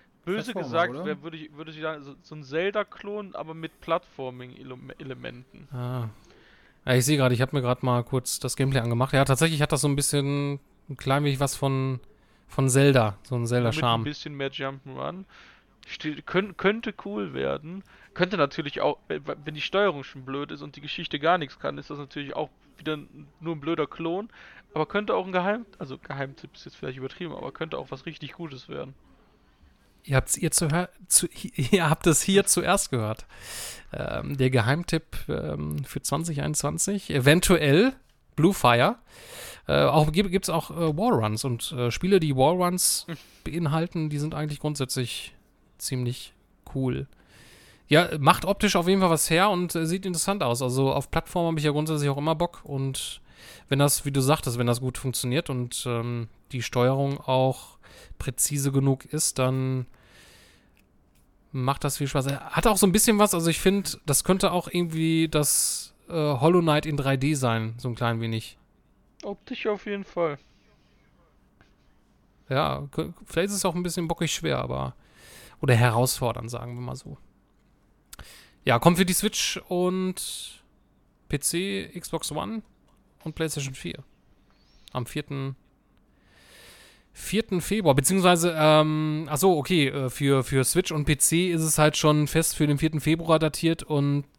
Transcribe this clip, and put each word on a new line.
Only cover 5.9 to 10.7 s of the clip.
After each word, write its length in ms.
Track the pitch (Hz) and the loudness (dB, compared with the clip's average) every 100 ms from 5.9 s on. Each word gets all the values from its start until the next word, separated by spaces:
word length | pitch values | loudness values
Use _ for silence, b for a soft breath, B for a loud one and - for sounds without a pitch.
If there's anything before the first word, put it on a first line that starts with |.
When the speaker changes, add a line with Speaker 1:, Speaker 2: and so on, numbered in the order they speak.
| 127 113 b b b b b b b - | -6 -8 b b b b b b b 2
Speaker 3:
Ja, 80 | 127 | 2
ich 100 | 123 | 4
seh 120 | 151 | 4
grad, 140 | 127 | 4
ich 100 | 120 | 4
hab 120 | 131 | 0
mir 80 | 143 | 0
grad 220 | 123 123 | 0 0
mal 200 | 127 123 | 2 0
kurz 360 | 117 131 - - | 0 -2 -2 -4
das 160 | 127 - | -4 -2
Gameplay 240 | 135 135 | 0 2
angemacht. 340 | 120 120 131 | 0 0 2
Ja, 100 | 135 135 | 4 4
tatsächlich 360 | 135 165 156 | 4 2 2
hat 100 | 147 | 0
das 100 | 139 | 2
so 60 | 143 | 2
ein 80 | 143 | 0
bisschen, 640 | 139 143 139 143 143 143 - | 0 0 0 -2 -4 -6 -12